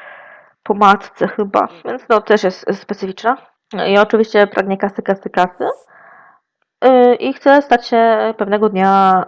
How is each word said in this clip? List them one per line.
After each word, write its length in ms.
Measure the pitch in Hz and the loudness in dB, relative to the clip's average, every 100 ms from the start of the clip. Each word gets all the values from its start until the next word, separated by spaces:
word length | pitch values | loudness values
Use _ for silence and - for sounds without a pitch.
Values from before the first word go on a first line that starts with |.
| - - - - _ _ - | -20 -20 -20 -20 _ _ -8
po 40 | |
matce 540 | 202 196 202 - - 196 | 2 2 2 -4 -8 -6
chyba, 400 | - 202 202 196 - - | -4 -4 -2 -4 -8 -12
więc, 240 | 254 - | -12 -2
no, 120 | 220 | -2
też 220 | - 208 | 0 -2
jest 220 | 185 - - 196 | -2 -6 -8 -10
specyficzna. 560 | - 208 190 190 226 262 _ _ _ | -10 -12 -10 -6 -6 -6 _ _ _
No 120 | 196 160 | -8 0
i 120 | 202 | 2
oczywiście 500 | 214 220 220 208 202 | 2 0 0 0 0
pragnie 300 | - 190 196 | -2 -6 -4
kasy, 240 | 196 208 | -6 -6
kasy, 280 | 202 190 - | -6 -6 -4
kasy. 380 | - 180 - - 554 _ _ - - _ _ _ _ _ _ | -4 -4 -4 -8 -8 _ _ -20 -20 _ _ _ _ _ _
Yy, 320 | 247 254 247 240 | 2 4 4 2
i 180 | 262 | -4
chce 280 | 269 285 285 | -2 2 2
stać 260 | 285 240 - | 2 -2 0
się 460 | 233 226 220 220 220 | 0 2 0 -2 -6
pewnego 320 | 196 208 214 | -4 -2 0
dnia, 560 | 190 190 196 190 185 | 0 2 2 2 0